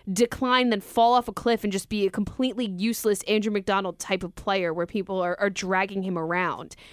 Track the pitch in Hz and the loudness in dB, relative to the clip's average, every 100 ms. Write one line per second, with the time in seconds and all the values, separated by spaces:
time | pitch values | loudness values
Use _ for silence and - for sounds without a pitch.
0 | - 185 233 - 254 254 247 208 - - | -6 0 0 2 2 4 4 2 0 4
1 | 233 247 240 202 233 226 208 190 - 214 | 6 6 2 -2 0 0 0 -4 -4 0
2 | 196 202 202 - 262 214 233 180 220 226 | 0 0 -4 -2 -2 -2 -4 -2 -2 0
3 | 220 202 - 214 214 208 190 196 196 - | 0 0 0 0 2 -2 0 0 -2 -6
4 | - 190 180 - - 196 175 165 170 208 | -4 -4 -4 -6 -2 0 0 -2 -2 -4
5 | 185 190 175 180 202 185 185 190 196 196 | -4 -2 -2 0 -2 -2 0 0 0 -2
6 | 190 175 160 175 175 110 156 - - | -4 -2 -2 0 0 -2 -8 -18 -20